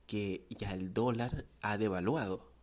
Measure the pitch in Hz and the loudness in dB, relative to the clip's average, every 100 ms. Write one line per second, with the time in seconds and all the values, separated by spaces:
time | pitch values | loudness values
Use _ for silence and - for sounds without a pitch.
0 | - 107 101 92 - - 101 92 92 110 | -6 -2 -2 -4 -6 -6 -4 -2 -2 2
1 | 123 117 123 143 - - 104 104 107 92 | 2 2 0 -2 -8 -4 0 2 2 2
2 | 95 156 101 92 - - | 2 2 0 -2 -6 -20